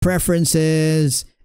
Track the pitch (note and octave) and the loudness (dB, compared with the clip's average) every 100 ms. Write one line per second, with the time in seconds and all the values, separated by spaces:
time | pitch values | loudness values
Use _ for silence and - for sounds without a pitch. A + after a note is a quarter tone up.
0 | F3 F3+ - E3+ D#3+ E3 D#3 D#3 D#3 D#3 | -2 0 0 0 0 0 0 0 0 0
1 | D3 C3 - _ | 0 -2 -8 _